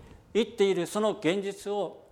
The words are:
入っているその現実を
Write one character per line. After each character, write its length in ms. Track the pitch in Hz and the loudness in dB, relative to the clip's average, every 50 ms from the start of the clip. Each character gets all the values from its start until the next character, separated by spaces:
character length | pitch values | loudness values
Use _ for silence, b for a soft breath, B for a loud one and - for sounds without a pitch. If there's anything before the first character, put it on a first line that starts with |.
| B B B B B B - | B B B B B B 0
入 80 | 202 | 0
っ 140 | 233 208 - | 0 2 2
て 80 | - 196 | 2 4
い 100 | 196 185 | 4 4
る 120 | 175 170 | 2 0
そ 140 | - - 208 | -2 0 0
の 120 | 214 214 | 0 0
現 300 | 180 - - 156 190 202 | 0 0 0 0 0 0
実 280 | 190 202 190 - - 202 | -2 -6 -8 -8 -6 -6
を 340 | 208 208 175 151 - - - - | -4 -4 -4 -4 -6 -12 -20 -16